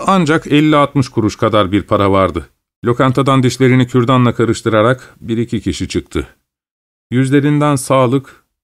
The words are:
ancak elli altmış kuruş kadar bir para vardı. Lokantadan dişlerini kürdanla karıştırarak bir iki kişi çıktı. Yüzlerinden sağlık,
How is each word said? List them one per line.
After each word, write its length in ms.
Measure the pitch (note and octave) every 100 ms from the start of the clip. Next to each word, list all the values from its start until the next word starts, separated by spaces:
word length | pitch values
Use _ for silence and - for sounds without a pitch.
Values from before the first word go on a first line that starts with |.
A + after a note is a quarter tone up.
| -
ancak 400 | F#3+ D3+ D#3+ -
elli 280 | D3 D3+ D3
altmış 340 | C#3+ C#3+ B2+
kuruş 260 | - G#2 -
kadar 360 | A2 G#2+ G2
bir 100 | G2+
para 280 | - G#2+ G2
vardı. 380 | G2 F#2 D#2 C#2+ _ _ _ A2+
Lokantadan 580 | A#2+ C3 B2+ C3+ C3+
dişlerini 440 | B2 - C3 B2+ B2
kürdanla 480 | C3 A#2 C3 A#2+ A#2
karıştırarak 800 | A#2 G#2+ A2+ G#2+ A2+ C3 - -
bir 160 | G#2 A2+
iki 240 | A#2 A2
kişi 260 | F#2+ E2 F#2+
çıktı. 400 | F2+ - E2 C#2 _ _ _ _ _ _ _ -
Yüzlerinden 640 | A#2+ C3 C#3+ C#3+ D3 D3 C#3
sağlık, 680 | - C3+ B2 C3+ - - _ _